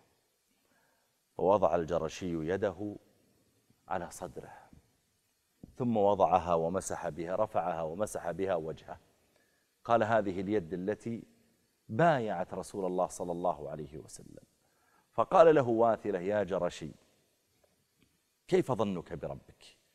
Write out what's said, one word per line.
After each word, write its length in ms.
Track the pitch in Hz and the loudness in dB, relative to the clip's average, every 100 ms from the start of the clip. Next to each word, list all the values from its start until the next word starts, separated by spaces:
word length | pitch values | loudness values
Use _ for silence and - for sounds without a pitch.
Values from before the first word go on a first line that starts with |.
| _ _ _ _ _ _ _ _ _ _ _ _ _ - | _ _ _ _ _ _ _ _ _ _ _ _ _ -2
فوضع 380 | 87 101 90 87 | 4 4 4 2
الجرشي 760 | 80 82 78 - 92 82 78 | 0 -2 -2 -6 -6 -4 -2
يده 460 | 95 101 87 104 101 _ _ _ _ _ _ _ _ - | -2 -2 -4 -10 -12 _ _ _ _ _ _ _ _ -8
على 240 | 92 82 | -8 -8
صدره، 420 | - 90 - - - - - _ _ _ _ _ _ _ _ - - | -12 -12 -14 -18 -20 -20 -20 _ _ _ _ _ _ _ _ -20 -4
ثم 200 | 123 110 | 0 4
وضعها 560 | 101 98 87 90 85 | 4 6 4 4 2
ومسح 560 | 85 82 92 - 90 87 | 0 0 -2 -4 -6 -8
بها، 260 | 78 82 92 | -8 -6 -2
رفعها 460 | 107 - 87 82 | -2 -2 -2 -4
ومسح 500 | 80 85 104 90 85 | -6 -6 -6 -6 -8
بها 240 | 85 95 87 | -4 -2 -2
وجهه. 440 | 78 73 - - _ _ _ _ _ _ _ _ | -4 -10 -14 -18 _ _ _ _ _ _ _ _
قال: 200 | - 117 | 0 2
"هذه 380 | 107 113 101 90 | 4 2 2 -4
اليد 320 | 95 104 80 | -2 -2 -2
التي 500 | 90 95 104 117 113 - _ _ _ _ _ - | -6 -4 -4 -6 -10 -12 _ _ _ _ _ -8
بايعت 640 | 110 170 143 110 90 92 | 2 2 2 -2 -4 -6
رسول 320 | 92 90 104 92 | -8 -8 -6 -2
الله 220 | 92 87 | 0 -2
صلى 240 | - 90 | -4 -6
الله 380 | 85 90 76 73 | -2 -2 -2 -6
عليه 280 | 78 73 76 | -10 -10 -14
وسلم". 460 | - - - - - _ _ _ _ _ _ | -16 -20 -20 -20 -20 _ _ _ _ _ _
فقال 440 | - 110 180 165 151 | -2 2 8 10 8
له 120 | 120 | 4
واثلة: 500 | 113 117 107 104 92 | 4 4 4 -2 -2
"يا 240 | 90 104 | 0 0
جرشي، 480 | 95 92 87 - 78 - _ _ _ _ _ _ _ _ _ _ _ _ _ _ - | 0 -2 -2 -4 -14 -16 _ _ _ _ _ _ _ _ _ _ _ _ _ _ 0
كيف 240 | 185 151 | 0 2
ظنك 420 | 110 104 90 - | 0 0 -2 -6
بربك؟ 640 | 82 76 67 - - - _ _ | -10 -8 -10 -14 -20 -20 _ _